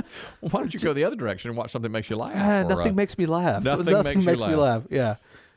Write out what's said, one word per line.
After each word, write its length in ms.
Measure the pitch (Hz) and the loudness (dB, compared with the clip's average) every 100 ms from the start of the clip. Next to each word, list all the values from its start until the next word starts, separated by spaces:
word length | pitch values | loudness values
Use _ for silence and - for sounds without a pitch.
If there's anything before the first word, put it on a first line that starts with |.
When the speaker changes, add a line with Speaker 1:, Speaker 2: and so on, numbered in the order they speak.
Speaker 1:
<laughs> 40 | - - - - | -4 -10 -18 -10
Well, 80 | 170 | -4
why 80 | 196 | -4
don't 120 | - | -4
you 60 | 156 | -4
go 140 | 170 | -2
the 100 | 143 170 | 0 0
other 100 | 254 | 0
direction 320 | 120 95 120 | -4 -4 -6
and 80 | 117 | -6
watch 140 | 113 | -6
something 180 | 127 113 | -6 -4
that 60 | 110 | -4
makes 120 | 104 | -4
you 60 | 107 | -4
laugh? 180 | 117 190 | -4 0
Speaker 2:
Uh, 300 | 202 208 175 | 2 2 2
Speaker 1:
or, 40 | 185 | 0
Speaker 2:
nothing 140 | 220 | 2
Speaker 1:
uh, 20 | 190 | 2
Speaker 2:
makes 220 | 202 - | 0 0
me 80 | 170 | 0
laugh. 360 | 165 175 101 | 2 0 0
Speaker 1:
nothing 220 | 123 143 175 | 0 0 4
Speaker 2:
Nothing 180 | 202 | 2
Speaker 1:
makes 120 | 185 196 | 4 2
you 60 | |
Speaker 2:
makes 160 | 180 170 | 4 2
me 140 | - 156 | 2 2
Speaker 1:
laugh. 280 | 139 117 | 4 2
Speaker 2:
laugh. 40 | 120 | -2
Yeah. 260 | 139 117 107 _ - - | 0 0 -2 _ -20 -20